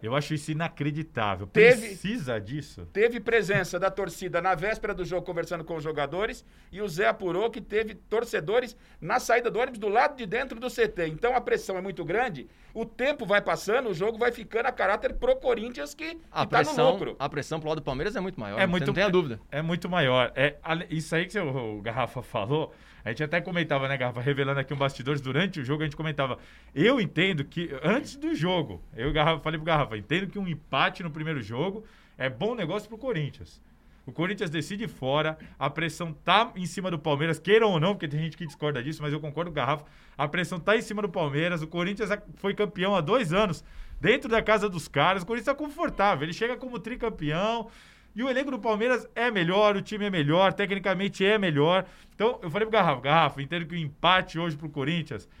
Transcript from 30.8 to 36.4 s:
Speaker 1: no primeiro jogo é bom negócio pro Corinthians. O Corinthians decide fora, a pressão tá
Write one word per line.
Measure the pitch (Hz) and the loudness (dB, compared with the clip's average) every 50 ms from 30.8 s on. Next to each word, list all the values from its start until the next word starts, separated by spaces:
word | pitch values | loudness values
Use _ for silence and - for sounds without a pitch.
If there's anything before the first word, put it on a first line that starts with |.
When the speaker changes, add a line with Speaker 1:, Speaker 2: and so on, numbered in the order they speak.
| 170 190 185 - 180 | 0 0 0 -4 -8
Speaker 1:
no | 165 | -8
primeiro | 143 160 151 160 160 135 | -6 -6 -4 -4 -4 -4
jogo | 110 98 117 123 165 196 196 220 214 - - - - _ _ | -4 -4 -4 -2 -2 -2 -4 -6 -12 -16 -20 -20 -20 _ _
é | - 131 131 | -6 -4 -4
bom | 120 117 180 220 247 | -2 -2 -2 -2 -2
negócio | 233 180 147 190 214 208 - | -2 -4 -4 -4 -4 -6 -8
pro | 226 | -12
Corinthians. | 214 269 262 214 156 147 131 - - 87 - - - - - - - _ - - - _ | -8 -4 -2 -2 -2 -2 -4 -6 -10 -16 -18 -20 -20 -20 -20 -20 -20 _ -20 -20 -18 _
O | - | -10
Corinthians | - - 165 185 208 202 208 165 | -4 -2 -2 -2 -2 -2 -4 -2
decide | 151 165 143 - 202 202 233 | -2 -4 -4 -4 -6 -6 -6
fora, | 156 - - 131 131 139 151 151 156 156 156 - - - | -8 -8 -4 -2 0 0 2 0 0 -2 -6 -12 -20 -8
a | - 135 147 | -6 -4 -4
pressão | - 160 165 160 147 - 175 165 147 | -2 -2 -4 -4 -4 -6 -6 -8 -8
tá | - - 170 180 208 | -4 2 4 6 6